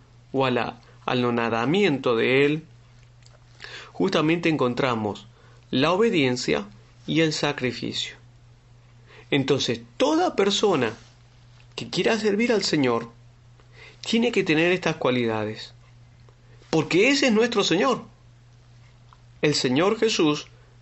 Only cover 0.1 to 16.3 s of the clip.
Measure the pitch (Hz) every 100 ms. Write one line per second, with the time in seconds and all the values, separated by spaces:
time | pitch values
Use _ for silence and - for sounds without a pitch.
0.1 | - - 135 131 120 110 - - - -
1.1 | 127 123 117 117 113 120 185 196 135 131
2.1 | 113 120 131 143 156 - - - - -
3.1 | - - - - - - - - - 143
4.1 | 170 151 170 170 151 123 123 135 113 104
5.1 | - - - - - - 127 151 185 226
6.1 | 180 131 123 - 147 - - - - -
7.1 | 151 160 156 147 139 127 117 113 - -
8.1 | - - - - - - - - - -
9.1 | - - 143 135 135 - 117 - - 262
10.1 | 320 359 - 202 196 214 160 117 110 -
11.1 | - - - - - - - 117 - 196
12.1 | 220 214 202 240 208 - 156 131 117 117
13.1 | - - - - - - - - - -
14.1 | 226 240 226 175 151 170 180 175 160 135
15.1 | 123 117 110 107 110 - - - - -
16.1 | - -